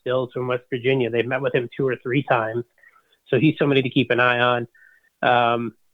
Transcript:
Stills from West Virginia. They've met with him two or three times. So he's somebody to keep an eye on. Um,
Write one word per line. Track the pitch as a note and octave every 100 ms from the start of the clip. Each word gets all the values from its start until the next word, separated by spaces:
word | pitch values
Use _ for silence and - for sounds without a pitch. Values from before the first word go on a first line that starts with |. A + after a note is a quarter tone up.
Stills | B2 B2+ B2
from | B2+ B2+
West | B2 -
Virginia. | B2+ A#2+ C3+ A#2
They've | A#2 A#2
met | B2+
with | C3+ C3
him | A#2+ -
two | C3+
or | A#2
three | B2+ C3+
times. | - B2 A2 A#2 - _ _ _ _ _ _
So | B2+
he's | D3+ -
somebody | D3 C3+
to | C3
keep | C#3 A#2
an | A#2+
eye | B2 A#2+
on. | B2 B2 A#2+ _ - _ _ _
Um, | B2 A#2+ A#2 A#2 A#2 - _